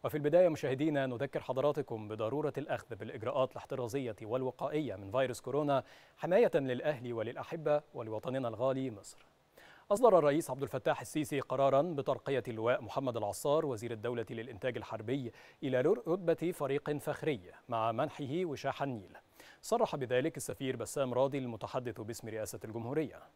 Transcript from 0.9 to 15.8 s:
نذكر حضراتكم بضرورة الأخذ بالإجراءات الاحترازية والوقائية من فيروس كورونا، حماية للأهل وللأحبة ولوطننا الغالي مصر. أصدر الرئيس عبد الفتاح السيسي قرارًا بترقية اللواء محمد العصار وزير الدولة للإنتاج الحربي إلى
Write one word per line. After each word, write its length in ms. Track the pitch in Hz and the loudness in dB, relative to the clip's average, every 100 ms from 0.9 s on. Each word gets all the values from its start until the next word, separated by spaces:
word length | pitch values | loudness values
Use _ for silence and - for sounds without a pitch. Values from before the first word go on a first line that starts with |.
| 147 131 | 2 0
نذكر 340 | 120 139 156 | -2 -4 -4
حضراتكم 680 | - 131 143 151 131 113 104 | -4 2 2 2 -4 -6 -6
بضرورة 440 | 107 110 139 147 135 | -4 -2 0 -2 -4
الأخذ 380 | 151 131 - 101 | -4 -6 -6 -12
بالإجراءات 560 | 113 - 110 131 131 | -10 -6 -2 0 0
الاحترازية 640 | - - 135 120 131 127 104 | -2 -8 -6 -4 -4 -4 -6
والوقائية 760 | 110 127 127 - 165 151 143 98 | -4 -2 -2 -4 -4 -2 -2 -6
من 140 | 98 | -2
فيروس 300 | 120 135 117 | 0 0 -2
كورونا، 440 | - 135 147 139 - - - _ | -2 0 2 2 0 -18 -20 _
حماية 340 | 156 185 220 | 2 6 6
للأهل 580 | 160 135 123 151 143 120 | 4 0 0 -2 -2 -4
وللأحبة 680 | 113 110 - 123 165 151 147 - | -4 -4 -6 -8 -4 0 0 0
ولوطننا 540 | - 113 110 131 131 123 | -10 -6 -4 -4 -2 -4
الغالي 420 | 110 131 131 131 | 0 0 0 -2
مصر. 280 | 104 - - - _ _ - - - - | -6 -16 -20 -20 _ _ -20 -20 -20 0
أصدر 280 | 208 247 185 | 6 10 10
الرئيس 320 | 147 147 160 | 8 4 0
عبد 120 | 131 | -4
الفتاح 380 | 135 135 160 143 | -4 -2 0 0
السيسي 400 | 135 156 147 143 | -2 -2 0 -2
قرارًا 420 | 123 131 139 135 | -2 2 6 6
بترقية 600 | 165 147 139 123 - 135 117 | 4 0 -2 -2 0 -2 -2
اللواء 340 | 113 113 127 | -2 2 2
محمد 340 | 113 - 135 117 | 0 -4 -2 -2
العصار 500 | 104 101 151 151 156 | -2 -2 2 2 2
وزير 260 | 117 117 | -4 -4
الدولة 340 | 113 113 123 113 | -4 -4 -4 -4
للإنتاج 460 | 117 120 107 131 120 | -8 -8 -6 -4 -4
الحربي 560 | 107 113 110 139 120 - - - | -6 -8 -2 -2 -4 -10 -20 -8
إلى 180 | 139 127 | 0 4